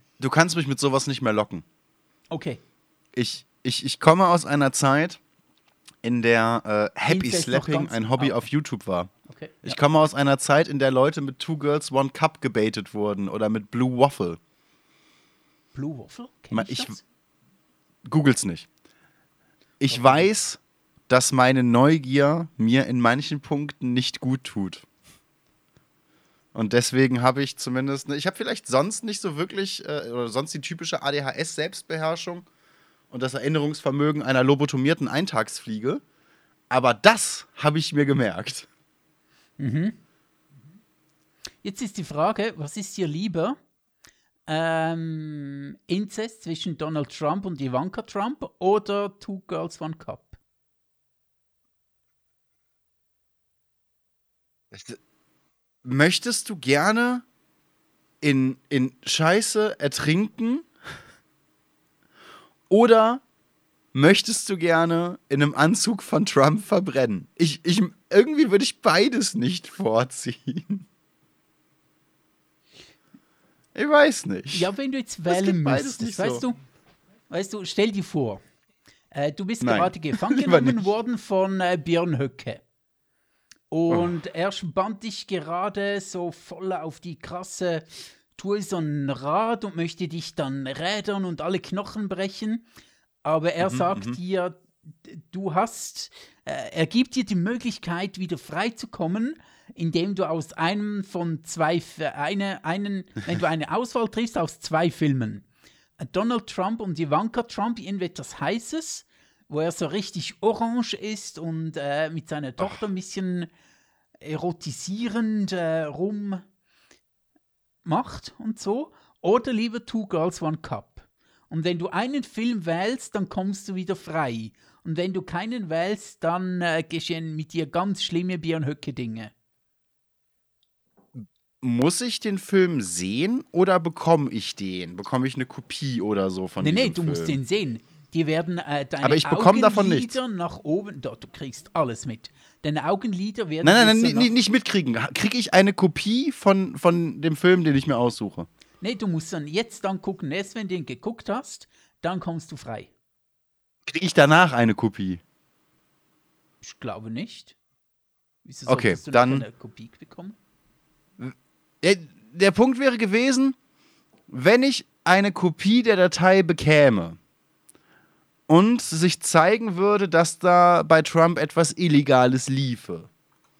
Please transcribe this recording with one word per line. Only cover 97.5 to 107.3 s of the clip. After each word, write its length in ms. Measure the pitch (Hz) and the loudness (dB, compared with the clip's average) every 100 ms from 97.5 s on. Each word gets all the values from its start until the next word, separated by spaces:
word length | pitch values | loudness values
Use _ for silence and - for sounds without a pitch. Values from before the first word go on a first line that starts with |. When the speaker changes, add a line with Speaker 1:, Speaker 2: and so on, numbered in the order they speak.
| 240 240 - - 175 190 185 | -4 -6 -8 -6 -6 -6 -8
Speaker 2:
wieder 200 | 185 170 | -8 -8
freizukommen, 960 | - 156 226 233 - - 170 202 240 320 _ _ - | -6 -4 -4 -6 -12 -6 -4 -2 -4 -6 _ _ -20
indem 400 | - 165 165 190 | -8 -4 -2 -2
du 100 | 185 165 | -2 -2
aus 280 | 160 156 | -4 -6
einem 500 | - 165 208 208 208 | -4 -2 -2 -4 -6
von 400 | 190 180 170 156 | -6 -6 -4 -6
zwei 340 | - 165 156 170 | -8 -2 0 0
Fi-, 260 | - - 151 | -4 -6 -6
eine, 580 | - 147 202 196 185 | -4 -4 -2 -4 -6
einen, 400 | 160 180 202 190 175 - 98 | -6 -6 -4 -8 -8 -10 -6
wenn 120 | 170 | -2
du 80 | 165 | 0
eine 240 | 160 147 | 0 -2
Speaker 1:
<laughs> 60 | 190 | -4
Speaker 2:
Auswahl 320 | 247 247 226 | -2 -2 -2
triffst 300 | 220 233 - | -2 -4 -2
aus 220 | 165 - | -4 -6
zwei 300 | - 160 170 | -4 0 0
Filmen. 540 | - 151 131 110 104 - _ _ _ _ - 135 | 0 0 0 -2 -8 -16 _ _ _ _ -16 -8
Donald 340 | 185 226 240 226 | -4 -2 -2 -4
Trump 340 | - 185 226 | -6 -4 -4
und 180 | 202 151 | -6 -6
Ivanka 440 | 156 151 220 | 0 0 0